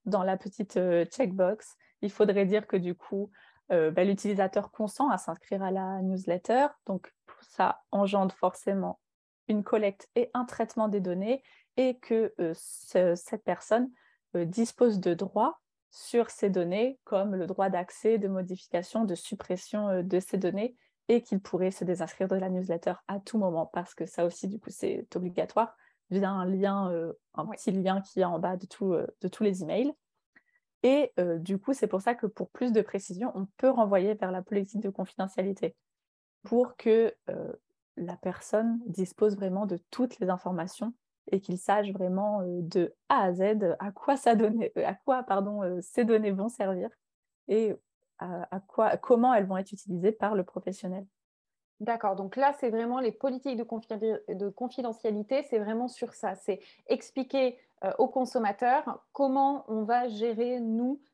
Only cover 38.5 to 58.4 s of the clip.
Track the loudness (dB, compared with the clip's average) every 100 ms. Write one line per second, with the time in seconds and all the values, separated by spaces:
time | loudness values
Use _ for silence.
38.5 | 0 0 -2 -4 -4 -4 2 2 2 -2
39.5 | -2 -4 -6 -6 -2 -2 -2 -2 -2 -2
40.5 | -4 -6 -6 -8 -8 _ _ -2 -2 -2
41.5 | -4 2 2 2 -2 -2 0 0 0 -2
42.5 | -4 -2 2 2 0 0 2 4 2 2
43.5 | 2 2 0 -4 -4 0 2 4 6 4
44.5 | 2 -2 -2 -2 -2 0 0 2 0 0
45.5 | -2 -4 -4 -4 0 4 4 2 0 -2
46.5 | -2 -2 -2 -4 -10 _ _ _ _ -2
47.5 | 2 2 -2 _ _ _ -14 -10 -8 -8
48.5 | -10 -6 2 2 2 4 6 6 4 2
49.5 | -2 -4 -10 -6 0 0 0 0 0 -2
50.5 | -6 -8 -8 -8 -8 -12 _ _ _ _
51.5 | _ _ -10 -4 -2 0 -2 -4 2 2
52.5 | 2 0 0 0 0 -2 -2 -2 -4 -4
53.5 | -6 -6 -8 -8 -4 -2 -2 -4 -6 -6
54.5 | -6 -8 -6 -6 -4 -2 -2 -2 -2 0
55.5 | -2 -2 -4 -4 -6 -12 -8 -8 -6 -4
56.5 | -6 -8 _ -2 -2 -4 -8 -2 0 0
57.5 | 0 _ -8 -4 0 2 2 0 0